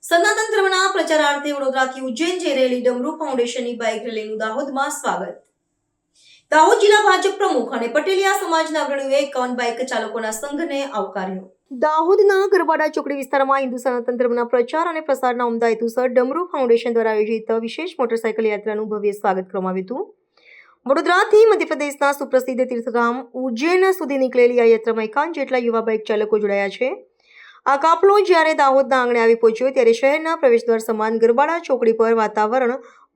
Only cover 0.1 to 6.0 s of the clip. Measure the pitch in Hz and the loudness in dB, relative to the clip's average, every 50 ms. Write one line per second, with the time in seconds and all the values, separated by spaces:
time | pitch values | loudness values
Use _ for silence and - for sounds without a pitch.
0.1 | - 339 359 427 415 440 440 440 427 415 392 381 381 370 381 381 381 381 320 330 | 0 2 2 2 2 0 -2 -2 0 0 0 0 0 0 0 0 0 -2 -2 0
1.1 | 320 302 302 285 285 294 294 294 285 277 277 262 262 269 262 254 262 262 262 262 | 0 0 2 0 0 -2 -4 -4 -4 -2 -2 -2 0 0 -2 -2 -4 -8 -8 -8
2.1 | 233 - 320 349 370 359 - 311 277 262 254 254 247 247 226 247 247 247 247 302 | -6 -4 -4 -4 -4 -4 -4 -4 0 0 0 0 0 0 0 -2 -2 -2 -4 -6
3.1 | 311 311 320 285 262 254 240 240 - 262 240 240 240 226 226 226 226 220 233 240 | -6 -6 -6 -6 -2 -2 -2 -4 -4 -8 -8 -8 -8 -4 -4 -4 -4 -4 -8 -8
4.1 | 226 220 214 214 220 214 220 220 220 254 294 269 254 269 277 285 294 - - 233 | -8 -8 -8 -8 -8 -6 -6 -6 -4 -6 -6 -6 -4 -4 -4 -4 -6 -6 -6 -6
5.1 | 180 175 185 - - - _ _ _ _ _ _ _ _ _ _ _ _ | -4 -4 -6 -10 -12 -16 _ _ _ _ _ _ _ _ _ _ _ _